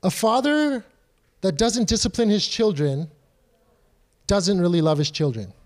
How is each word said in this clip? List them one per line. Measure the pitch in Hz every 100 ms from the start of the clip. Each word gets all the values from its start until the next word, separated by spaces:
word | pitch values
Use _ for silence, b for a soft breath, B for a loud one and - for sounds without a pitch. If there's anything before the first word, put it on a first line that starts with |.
A | 190
father | - 220 240 277 302 302 262 - _ _ _ _ _
that | 190 147
doesn't | 226 240 214
discipline | 226 240 - 226
his | 208 -
children | - 220 156 147 139 160 _ _ _ _ _ _ _ _ _ _ _ -
doesn't | 202 180 196
really | 175 175
love | 160 151
his | 151
children. | - 151 113 95 -